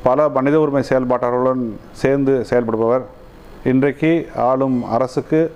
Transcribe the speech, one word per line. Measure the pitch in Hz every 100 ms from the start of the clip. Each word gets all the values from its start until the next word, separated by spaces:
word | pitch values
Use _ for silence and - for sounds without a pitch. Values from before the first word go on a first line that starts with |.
பல | 131 131 151
மனித | 135 135 156
உரிமை | 151 139 123
செயல்பாட்டாளர்களுடன் | 131 127 123 123 123 127 131 120 101 -
சேர்ந்து | - 139 139 135 135 110
செயல்படுபவர். | 123 117 113 113 127 127 - - - - -
இன்றைக்கு | - 127 143 135 156 165 147 -
ஆளும் | 120 131 135 127 104
அரசுக்கு | 113 127 - 123 156 160